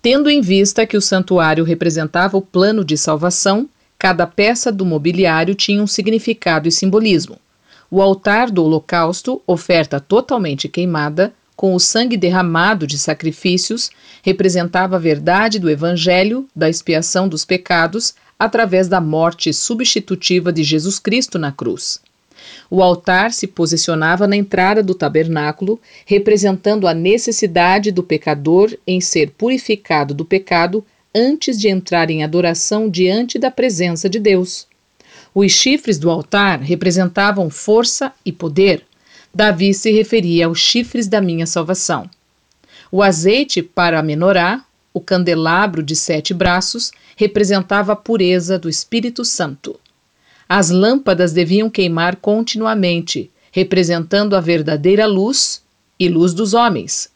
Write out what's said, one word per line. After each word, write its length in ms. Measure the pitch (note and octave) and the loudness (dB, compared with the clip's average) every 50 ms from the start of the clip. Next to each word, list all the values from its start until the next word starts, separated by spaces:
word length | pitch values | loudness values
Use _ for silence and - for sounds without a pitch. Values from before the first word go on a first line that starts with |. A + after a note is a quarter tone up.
Tendo 300 | _ A#3 B3+ C#4 D4+ D4 | _ 2 2 4 4 4
em 100 | D4 D4 | 4 2
vista 460 | B3 F3 F#3+ G3 G3 G3 - - A3+ | 2 4 4 4 4 2 2 0 -2
que 100 | A3 - | 0 0
o 60 | G#3 G3 | -2 0
santuário 600 | - - F#3+ F#3 F#3 F#3+ F3+ E3 D#3+ D#3+ D#3+ E3 | 2 0 0 0 2 2 2 4 2 2 2 2
representava 720 | D#3+ E3 E3 F3 E3+ D#3 D#3+ D#3+ D3+ - E3+ F3+ G3 G3 | 0 0 0 0 -2 -2 -2 -4 -2 -2 0 0 0 0
o 60 | G3 F#3+ | -2 -4
plano 420 | _ _ F#3 F#3 G3+ A3 A3 G3 | _ _ 2 2 2 2 0 0
de 120 | D3 D#3 | -2 -2
salvação, 720 | D3 - - D#3 D3+ D#3+ F3 F3 - - G3 G3 G#3+ B3+ D4+ _ _ _ _ _ _ | -2 0 -2 -2 0 0 -2 -2 0 0 0 0 0 -2 -4 _ _ _ _ _ _
cada 280 | - F#3+ F#3 E3+ F3 | -2 -2 0 0 -2
peça 440 | E3+ - - G#3 G#3+ A#3+ A3+ - C4 | -2 0 0 0 0 2 0 -2 -4
do 140 | A3 G3 F#3+ | -2 -2 -2
mobiliário 720 | F3+ D#3+ D3+ D3 E3 E3+ F3 F#3+ F3 D#3+ D#3+ E3 E3+ G3+ | 0 -2 0 0 -2 0 2 2 2 2 2 0 0 -2
tinha 280 | G3 - - G3+ G3+ G#3 | -2 -2 -2 0 0 0
um 40 | |
significado 840 | G3+ - - G3+ G3+ A3 A3+ - - A3+ A3+ - F3+ E3 D#3 D3 E3 | -2 -2 -4 -2 0 0 0 0 -2 -4 -4 -2 -2 -2 0 0 0
e 40 | E3 | -2
simbolismo. 640 | - - F#3+ F#3 A3 A3 A3 F#3+ D#3 - - - - _ _ _ _ _ _ _ _ _ _ | 0 0 2 2 2 2 4 2 0 0 -4 -14 -20 _ _ _ _ _ _ _ _ _ _
O 100 | - F#3 | 0 2
altar 500 | G3 G3 F#3+ F#3+ _ G#3+ G3+ A3 A#3+ B3 | 4 4 2 2 _ 0 2 2 0 0
do 140 | G#3 F3+ E3 | 2 2 2
holocausto, 760 | D#3 D#3+ D#3+ D#3 _ - F3 E3 D#3+ F3+ - - - B3+ - _ | 2 2 0 -2 _ -2 0 0 0 -2 -4 -6 -6 -6 -6 _
oferta 520 | - F3+ E3+ - - F3+ E3+ D#3 D3 - C#3+ | -2 -2 -2 0 0 2 2 2 0 -4 -6
totalmente 680 | C#3 _ F#3+ A3 C4 - D4 A#3+ G3 D#3+ C#3+ C3+ - - | -4 _ 0 0 0 0 -2 -2 -2 -4 -6 -6 -8 -8
queimada, 640 | - - F3 F3+ E3+ D#3 D3 D3 D3+ D#3+ F#3 A3+ - _ _ _ _ | -6 -4 -2 -2 -2 -2 -2 -4 0 0 -2 -2 -2 _ _ _ _
com 180 | - - F#3+ F#3 | -2 -2 0 0
o 60 | F3+ | 2
sangue 360 | F#3 - - A3 A#3+ B3+ A#3 | 0 0 0 -2 -2 0 -2
derramado 680 | G3+ F3+ F3 F3+ F#3 F3+ F3 E3 E3 E3+ G3 A3 G3 D#3 | 0 0 0 0 0 0 0 0 0 2 2 0 0 -2
de 100 | C#3+ C#3+ | -6 -6
sacrifícios, 920 | C#3+ - - D#3 - - D#3+ D#3 - - F#3+ F3+ F3+ - - A3 A#3 - - _ _ _ - - - _ | -6 -4 -4 -6 -4 -4 -6 -6 -4 -2 -2 0 0 -2 -4 -6 -6 -6 -8 _ _ _ -20 -20 -8 _
representava 760 | - F#3+ F#3 F3+ F#3+ F3 F3+ E3+ F3 F3 F3+ F#3 F#3+ F#3 | -2 -2 2 0 0 0 0 -2 -2 -2 -2 -2 0 -2
a 40 | F#3 | 0
verdade 580 | D#3+ E3 D3+ D3 D3 E3 F3 F#3+ G#3+ A3+ G#3+ A3 | 0 0 0 0 0 0 2 2 2 0 0 0
do 100 | F3+ E3 | 0 0
evangelho 760 | D3+ C#3+ D#3 E3+ F3 F3 D#3+ F3+ F3+ F3+ F#3+ G#3 A3+ B3+ C4+ C4+ _ | 0 0 0 -2 -2 0 0 2 2 4 2 2 0 -4 -6 -10 _
da 140 | - D#3+ D#3+ | -2 0 0
expiação 600 | D#3+ - - - E3 D#3 E3 - - F#3 F#3 G3 | 0 -2 -2 -2 -2 -2 -2 -2 -2 -2 -2 -2
dos 160 | D#3 D#3 - | -2 -4 -4
pecados 680 | _ F#3 F3+ F3+ - F3+ E3+ E3 E3 E3 A3 A#3 - - _ _ _ _ _ | _ -4 -4 -2 -2 0 0 0 0 -2 -4 -6 -6 -8 _ _ _ _ _
através 480 | G#3 A3 G#3 A#3 A3+ G#3+ F3 F#3 F#3+ | -4 -2 2 0 0 2 2 2 2
da 140 | F3+ F#3 F#3 | 2 2 0
morte 520 | E3+ D#3 D#3 D#3+ D#3+ E3+ E3 - - - D3 | 0 0 0 2 0 0 0 -2 -4 -4 -4
substitutiva 1000 | - - - F#3+ A3 B3+ - - A3 G3 - F#3+ F3+ - - F3+ F3+ E3 F3+ F3 | -4 -4 -4 -4 -2 -2 -2 -2 -2 -2 -4 -6 -4 -2 0 0 0 0 0 -2
de 100 | D#3+ D#3 | -2 -2
Jesus 360 | C#3 D#3 D#3 D3+ F#3 G3 - | 0 0 -2 -2 -2 -6 -4
Cristo 380 | _ A3 G3+ B3 B3 - - F3+ | _ -2 -2 -2 -2 -4 -4 -6
na 120 | D#3+ C#3+ | -6 -6
cruz. 500 | C#3 - B2 A#2+ F#2 - - - - - _ _ _ _ _ _ _ - - - - - - _ | -8 -6 -6 -6 -6 -6 -8 -10 -10 -12 _ _ _ _ _ _ _ -20 -20 -20 -20 -20 -14 _
O 120 | - F#3 F#3 | 0 2 4
altar 500 | F3+ F3+ F3 - - F#3 F#3 G3 A#3 A#3 | 4 4 2 0 0 2 2 2 0 -2
se 140 | - - | -4 -8
posicionava 800 | F#3+ - - E3+ D#3 E3+ E3 - - E3+ D#3+ D#3 D#3+ F3 F3+ G#3 | -8 -4 -4 -2 -2 0 -2 -2 -2 -2 0 0 0 0 2 2
na 100 | G3+ G3+ | 2 2
entrada 460 | G3+ G3+ G3 - F#3 F#3 F#3+ G#3 G#3+ G#3+ | 0 -2 -2 0 0 2 2 2 2 0
do 120 | F#3 F#3 | 0 -2
tabernáculo, 840 | F#3 - C#3+ C#3 D#3 D#3+ E3 E3 D#3 D3 D3+ C#3+ - G3 F#3 A3 A#3 _ _ - - - | -2 -2 0 2 0 0 2 0 -2 -2 -4 -4 -4 -4 -4 -4 -4 _ _ -20 -20 -4
representando 800 | - G3+ G3+ G3+ G#3+ G#3+ G#3 F#3 G3+ F#3+ F#3 - G3+ G#3+ A3 F#3+ | 0 0 2 4 4 2 4 2 0 -2 0 0 0 0 2 2
a 80 | F3 E3 | 0 0
necessidade 960 | E3 E3 F3+ G#3 A#3+ A#3 - A3+ - - G3+ E3 F3 F3 F3+ F#3+ F#3 G3 G#3 | 0 2 2 2 2 0 -2 -4 -2 -2 0 2 2 2 4 2 2 0 0
do 120 | G3 F3 F3 | -2 -2 -2
pecador 720 | - D#3+ D3+ - - D3+ D3 C#3+ D3+ E3 F3+ G3+ A3 A#3 - _ | -2 -2 -4 -2 -2 -4 -2 0 2 4 4 4 2 0 -4 _
em 140 | - F#3 F#3 | -4 -2 -2
ser 300 | F3 - - F3 D3+ C#3+ | -2 -2 0 0 -2 -2
purificado 840 | - _ G#3 A#3+ C4 C4 - - A3 G#3 _ - E3 D3+ C#3+ C#3 C#3+ | -2 _ -2 -2 -2 -2 -2 -2 -4 -4 _ -2 -2 -2 0 -2 -4
do 100 | C#3+ E3 | -6 -4
pecado 600 | E3 G3 F#3+ F#3+ - F#3 E3+ E3+ F3 F3+ A3 G#3 _ _ _ _ _ _ | -2 -2 -2 -2 0 0 0 0 0 -2 -4 -6 _ _ _ _ _ _
antes 440 | G#3+ A#3 C4 D4 D#4 - - C4 G#3+ | 0 2 2 0 0 -2 -4 -4 0
de 100 | G3+ G#3+ | 0 0
entrar 420 | F#3+ F#3 F#3 - - E3+ E3 E3 | 0 0 -2 -2 0 0 0 0
em 120 | D#3+ D#3 D3+ | 0 -2 -2
adoração 680 | D#3 D3+ F3 F3 E3+ E3+ E3+ - - G#3+ G#3+ A3 A3 | 0 0 0 2 2 0 -2 -2 -2 -2 -2 -2 -2
diante 500 | F3+ E3+ F#3 F#3 F#3 A3 B3 A#3+ - A#3 | 0 2 2 2 2 0 -2 -2 -4 -2
da 120 | A#3 B3+ | -2 -2
presença 580 | B3+ - A#3 C4 G#3 D#3+ F3+ F3 E3+ D#3+ - G3 | -2 0 -2 0 0 0 -2 -2 -2 -2 -4 -4
de 100 | F#3 A3+ | -4 0
Deus. 480 | G#3 G#3 G3 F#3 F3+ F3+ - - - _ _ _ _ _ _ _ _ _ - - - _ _ | 2 2 2 2 2 -2 -6 -14 -16 _ _ _ _ _ _ _ _ _ -20 -20 -20 _ _
Os 180 | F#3+ G3+ F#3+ - | 2 2 2 2
chifres 460 | - - B3+ C4+ D4 - - G#3 D3+ | 2 2 2 0 0 0 -2 -2 0
do 120 | D3 E3+ | 2 0
altar 500 | E3 D#3 D3 _ - G3+ G3+ G3 F3+ C#3 | 0 0 -4 _ 0 2 2 2 0 -2
representavam 880 | C3 C#3 F3 E3+ F3+ F3+ E3+ F3+ F#3 F3+ F3 - G3 G3+ G#3 G3 F#3 D#3+ | -2 -2 -2 0 0 0 2 2 0 0 0 0 0 2 2 0 -2 -2
força 640 | C#3+ - - - G#3 A3 A#3 A3+ - - C#4 C4 - _ _ | -4 -8 -2 2 2 2 2 2 -2 -4 -6 -8 -8 _ _
e 80 | - E3 | -8 -8
poder. 520 | - - E3 D3 D#3 F#3+ G3 F3 D3 _ _ _ _ _ _ _ - - _ _ | -6 -6 -4 0 2 4 4 4 0 _ _ _ _ _ _ _ -20 -20 _ _
Davi 400 | F3+ G#3+ G#3+ G3 E3 F#3 G3 G3 | 0 2 2 2 2 2 2 2
se 160 | F#3+ - A3 | 2 2 2
referia 560 | G#3+ G#3+ A3 G#3+ - - F3 F3 E3+ E3+ E3+ | 2 2 2 2 0 0 0 2 2 2 2
aos 120 | E3+ E3+ E3+ | 2 0 -2
chifres 480 | - - - A#3 A#3+ A#3+ - A#3+ A#3 | -2 0 0 -2 -2 -2 -4 -6 -4
da 140 | G3 G3 G#3+ | 0 0 0
minha 260 | G3 F3+ E3 E3 E3 | 0 0 0 -2 -4
salvação. 640 | D#3+ - F3+ E3 D#3 F#3 F#3 - - F3 C3 G2+ F3+ _ _ _ _ _ _ _ _ _ _ _ _ _ - - _ | -2 -2 -4 -2 -2 -4 -4 -2 -4 -4 -6 -6 -10 _ _ _ _ _ _ _ _ _ _ _ _ _ -20 -18 _
O 120 | - F#3 G3+ | 0 2 2
azeite 600 | G3 F#3 D#3 D#3+ F#3 G#3+ B3 C#4+ C#4+ - - E3 | 2 2 2 2 2 2 2 0 -2 -2 -6 -6
para 360 | E3+ _ - F3 E3+ E3 D#3+ | -6 _ 0 0 2 2 0
a 40 | D#3 | 0
menorá, 600 | D#3 D3 D3+ E3+ F#3+ G3 F#3 E3+ F3+ G#3 C4+ - _ _ _ _ _ _ | -2 -2 0 2 2 2 2 2 0 -2 -4 -8 _ _ _ _ _ _
o 80 | F3+ | -10
candelabro 840 | - - G3 F3+ F3+ E3+ E3+ E3+ D#3+ D#3+ E3 F3+ G3+ G#3+ F3 D#3+ D#3 | -4 -2 0 0 2 2 0 0 2 0 2 2 0 0 -2 -4 -6
de 120 | C#3 D#3 | -4 -4
sete 380 | D#3 - - E3+ D3+ D3+ - G3 | -6 -2 -2 -2 -2 -2 -4 -4
braços, 580 | F3 F#3 F#3 F3 F3+ F#3 - - A#3 A#3 - - _ _ _ _ | 0 0 0 2 0 -2 -4 -6 -6 -8 -10 -10 _ _ _ _
representava 760 | _ G#3+ G#3 G3+ G#3 G#3 F#3 G3+ G3 F#3 - G3+ G3+ G#3 F#3+ G#3+ | _ -2 0 2 2 0 2 2 -2 0 0 0 -2 0 0 -2
a 40 | |
pureza 640 | G#3 _ - A3+ A3+ F#3+ F3+ F#3 F#3 E3+ E3+ F#3+ F3+ | -4 _ -2 0 0 2 2 2 0 0 -2 -4 -4
do 100 | E3 E3 | -4 -6
Espírito 560 | D#3 - - _ - A#3 G#3+ B3 A#3+ - A#3+ | -6 -6 -8 _ -4 -4 -4 -4 -6 -6 -6
Santo. 540 | A3+ - - F#3 D3 C3+ C#3 _ - - - _ _ _ _ _ _ _ _ _ _ _ _ _ _ | -6 -4 -4 -6 -6 -6 -12 _ -16 -16 -16 _ _ _ _ _ _ _ _ _ _ _ _ _ _
As 220 | F3+ G3 F#3+ D#3 | 0 2 2 2
lâmpadas 600 | F3 F3+ F#3+ G#3+ B3+ C#4 C4+ - F#3+ E3+ F3+ F3 D#3 | 2 2 4 4 2 2 2 0 0 2 2 0 2
deviam 360 | F3 F3+ E3 F#3 G3+ G#3+ A3+ | 0 0 2 2 2 0 0
queimar 480 | A3 - F#3+ F3 E3 E3 E3 F3 F3+ | 0 -2 -2 0 0 0 0 -2 -2
continuamente, 1120 | F#3 - G3+ G#3 A3 A3+ A#3 - G#3+ A3 A3 A3 G#3+ F#3+ F3+ E3+ E3+ E3 E3+ - D3 A2+ - _ _ _ _ _ | -2 -2 -2 0 0 0 -4 -4 -4 -2 -2 0 0 0 0 0 -2 -4 -6 -6 -8 -8 -10 _ _ _ _ _
representando 840 | - F#3+ F#3+ - F3 F3+ E3 F3 E3+ E3 E3 G3 G3+ G#3 G#3 G3+ | -2 0 0 2 0 2 0 0 -2 -2 -2 0 0 0 2 0
a 60 | F#3+ | 0
verdadeira 640 | E3+ D#3+ E3+ D#3+ D3+ D3+ D#3 D3 D3 F3 G3 G3+ A3 | 2 2 0 0 0 -2 -2 0 2 2 4 4 4
luz 580 | G#3+ G3+ F#3 F#3+ A3+ C4+ - - - - - _ _ _ _ _ _ _ _ | 2 2 0 0 0 -2 -2 -4 -4 -6 -12 _ _ _ _ _ _ _ _
e 80 | F#3 F3 | -2 0
luz 240 | E3+ D#3+ E3+ F3+ E3+ | 2 2 2 2 2
dos 220 | E3+ A3+ G3+ G3 | 0 -2 0 2
homens, 560 | A#3 A#3 A#3 F#3 A#2+ F2 - - - - - _ | 2 2 2 0 -2 -6 -6 -8 -8 -10 -12 _